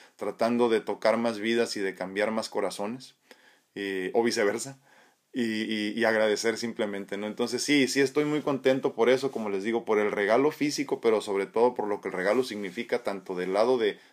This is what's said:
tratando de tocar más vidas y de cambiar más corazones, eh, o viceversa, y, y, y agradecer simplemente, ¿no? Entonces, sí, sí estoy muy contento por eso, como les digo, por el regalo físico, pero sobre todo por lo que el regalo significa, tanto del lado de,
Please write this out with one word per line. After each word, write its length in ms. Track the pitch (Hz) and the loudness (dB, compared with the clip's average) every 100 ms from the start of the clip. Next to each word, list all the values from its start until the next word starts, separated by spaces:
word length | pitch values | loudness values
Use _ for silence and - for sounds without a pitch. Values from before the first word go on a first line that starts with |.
| - - | -20 -8
tratando 520 | 101 - 117 120 120 | -6 0 2 4 4
de 120 | 110 | 2
tocar 360 | - 98 110 113 | 0 0 2 2
más 220 | 117 107 | 0 -2
vidas 380 | 110 117 113 104 | 0 0 0 -2
y 40 | |
de 140 | 98 90 | -4 -4
cambiar 340 | 92 98 107 | -6 -2 0
más 180 | 110 107 | -2 -4
corazones, 680 | 107 95 90 101 131 - _ _ - _ _ _ | -4 -4 -4 -8 -8 -14 _ _ -20 _ _ _
eh, 380 | - 98 95 90 | -8 -4 -4 -2
o 80 | 117 | 0
viceversa, 560 | 117 113 101 110 131 135 _ _ _ _ _ | 0 2 0 0 -8 -14 _ _ _ _ _
y, 80 | 135 | -4
y, 500 | 113 110 107 107 107 113 | -2 -2 -4 -2 -4 0
y 80 | |
agradecer 520 | 113 110 107 104 113 110 | 2 4 2 2 0 -2
simplemente, 600 | 117 110 104 98 98 101 | -4 -4 -4 -6 -8 -8
¿no? 100 | 107 | -8
Entonces, 340 | 104 120 95 | -4 -4 -4
sí, 280 | - 147 127 | 2 2 2
sí 120 | 135 | 2
estoy 240 | 135 151 | 2 2
muy 160 | 147 151 | 0 -2
contento 540 | 143 135 143 135 135 | -2 0 2 2 0
por 160 | - 113 | 2 4
eso, 220 | 131 135 | 4 2
como 180 | 113 107 | -4 -4
les 140 | 98 | -2
digo, 200 | 104 117 | 0 -2
por 140 | 113 107 | 2 2
el 140 | 104 | 2
regalo 400 | 98 101 117 143 | 0 4 4 4
físico, 480 | 147 147 139 139 135 | 0 -4 -2 -4 0
pero 200 | 117 107 | 2 2
sobre 260 | 107 98 92 | 0 -2 -2
todo 280 | 110 120 | 2 2
por 140 | 123 107 | 2 -4
lo 120 | 101 | -4
que 80 | 101 | -4
el 60 | |
regalo 300 | 92 92 120 | -2 0 2
significa, 580 | 123 104 98 95 113 120 | 0 -4 -8 -8 -4 -4
tanto 320 | - 98 92 | -4 -8 -8
del 180 | 90 90 | -6 0
lado 240 | 98 120 127 | 2 4 4
de, 220 | 107 - - | 2 -2 -14